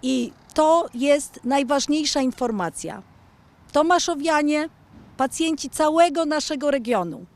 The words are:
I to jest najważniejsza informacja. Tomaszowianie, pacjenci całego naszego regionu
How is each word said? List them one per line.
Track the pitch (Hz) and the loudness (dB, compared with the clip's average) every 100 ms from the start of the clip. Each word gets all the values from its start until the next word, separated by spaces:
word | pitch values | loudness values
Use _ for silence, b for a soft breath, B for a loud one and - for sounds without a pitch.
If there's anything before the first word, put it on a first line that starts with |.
I | 254 262 233 - _ | -2 -2 -4 -10 _
to | - 311 330 - | 0 4 4 2
jest | 247 277 294 - - | -4 2 2 0 -10
najważniejsza | 240 277 262 285 - 294 294 294 | -2 -2 0 0 0 -2 0 0
informacja. | 262 - 247 214 170 - 160 175 - - _ _ _ _ - | -2 -2 -4 -2 -4 -6 -12 -12 -18 -20 _ _ _ _ -4
Tomaszowianie, | 285 320 349 349 330 302 302 294 302 320 _ _ - - - | 0 4 2 2 -2 0 2 2 0 -2 _ _ -20 -20 -4
pacjenci | 262 - 320 311 277 | -4 -2 -2 -2 -6
całego | - 311 320 349 311 | 0 0 4 4 4
naszego | 320 302 - 302 294 | -2 -2 -4 -4 -2
regionu | 277 226 226 175 135 175 | -2 0 -2 -2 -8 -16